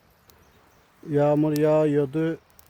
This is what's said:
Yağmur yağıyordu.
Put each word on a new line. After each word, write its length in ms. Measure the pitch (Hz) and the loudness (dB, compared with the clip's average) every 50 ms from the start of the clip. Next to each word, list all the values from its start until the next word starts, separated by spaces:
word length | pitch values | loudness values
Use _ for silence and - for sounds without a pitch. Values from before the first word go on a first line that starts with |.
| _ _ _ _ _ _ - _ _ _ _ _ _ _ _ _ _ _ _ _ - 165 | _ _ _ _ _ _ -20 _ _ _ _ _ _ _ _ _ _ _ _ _ -8 -4
Yağmur 480 | 147 143 147 147 147 147 156 156 151 | 0 0 2 2 2 2 0 0 0
yağıyordu. 800 | 147 151 151 156 156 156 151 143 147 143 131 143 160 160 165 160 - _ _ _ - - | 0 0 2 2 2 2 2 0 0 -2 -2 -4 -4 -4 -4 -6 -8 _ _ _ -20 -20